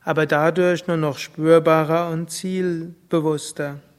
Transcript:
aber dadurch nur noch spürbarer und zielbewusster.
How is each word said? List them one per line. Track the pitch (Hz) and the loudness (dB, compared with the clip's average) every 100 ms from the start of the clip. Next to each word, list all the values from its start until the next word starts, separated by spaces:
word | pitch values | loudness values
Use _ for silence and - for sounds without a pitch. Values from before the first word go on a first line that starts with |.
aber | - 160 156 | -4 -2 0
dadurch | 151 160 170 180 165 - | 2 2 2 2 0 -2
nur | 165 | -2
noch | 151 127 | -2 -4
spürbarer | - - 156 165 160 160 156 165 170 | -12 -2 4 4 6 2 2 0 -2
und | 165 165 | -6 -6
zielbewusster. | - 185 185 180 165 170 170 _ 170 156 151 - - 143 143 - | -8 -6 -2 -2 -4 -8 -16 _ -2 0 -2 -6 -8 -10 -10 -18